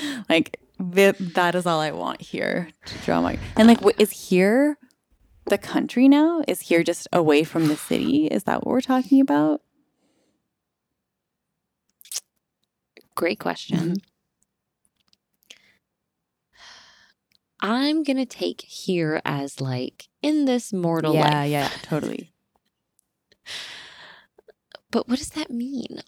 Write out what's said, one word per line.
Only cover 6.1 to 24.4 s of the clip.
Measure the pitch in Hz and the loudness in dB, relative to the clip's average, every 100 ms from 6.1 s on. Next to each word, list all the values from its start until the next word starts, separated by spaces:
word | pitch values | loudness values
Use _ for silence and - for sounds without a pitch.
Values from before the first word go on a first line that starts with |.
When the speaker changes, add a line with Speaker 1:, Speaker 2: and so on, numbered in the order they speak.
| 285 311 339 - | 6 4 0 -2
Speaker 1:
Is | 180 | -4
here | - 170 | 0 2
just | 170 175 - | 2 -4 -2
away | 175 156 147 | 2 4 4
from | 156 165 156 | 2 0 0
the | 151 | -2
city? | - - - 294 311 | -4 -2 0 0 0
Is | - | -2
that | - - | -2 -4
what | - | -2
we're | 247 | -2
talking | - 262 254 269 | 0 -2 4 4
about? | 277 294 302 302 _ _ _ _ _ _ _ _ _ _ _ _ _ _ _ _ _ _ _ _ _ _ _ _ - - _ _ _ _ _ _ _ - _ - | 4 2 2 -2 _ _ _ _ _ _ _ _ _ _ _ _ _ _ _ _ _ _ _ _ _ _ _ _ -12 -12 _ _ _ _ _ _ _ -20 _ -4
Speaker 2:
Great | 170 214 | -4 -2
question. | 175 170 - 170 | -6 -8 -4 -2
Speaker 1:
Mm-hmm. | 170 190 _ _ _ _ _ _ _ _ _ _ _ _ _ _ - - _ _ _ _ _ _ _ _ _ _ - - - _ _ _ _ _ _ - | -2 -4 _ _ _ _ _ _ _ _ _ _ _ _ _ _ -20 -20 _ _ _ _ _ _ _ _ _ _ -20 -20 -20 _ _ _ _ _ _ -6
Speaker 2:
I'm | 196 240 285 311 | -2 0 0 0
gonna | 285 262 254 | 0 -2 -2
take | - 180 - | -4 -6 -6
here | - - - 175 156 156 - | -14 -10 -4 0 0 -2 -2
as, | 143 139 - | -4 -6 -6
like, | 135 127 127 - - - | -4 -4 -6 -12 -20 -6
in | 285 302 269 | -2 0 2
this | 247 - | 0 -2
mortal | 190 170 165 156 160 | -4 0 0 2 4
Speaker 1:
Yeah, | 147 147 | 4 2
Speaker 2:
life. | 143 | 0
Speaker 1:
yeah, | 147 139 - | -2 -2 -6
totally. | - 151 - - 170 _ _ _ _ _ _ _ _ _ _ _ - - - - - - - - _ _ | -6 -6 -4 -8 -14 _ _ _ _ _ _ _ _ _ _ _ -16 -14 -14 -18 -20 -20 -20 -20 _ _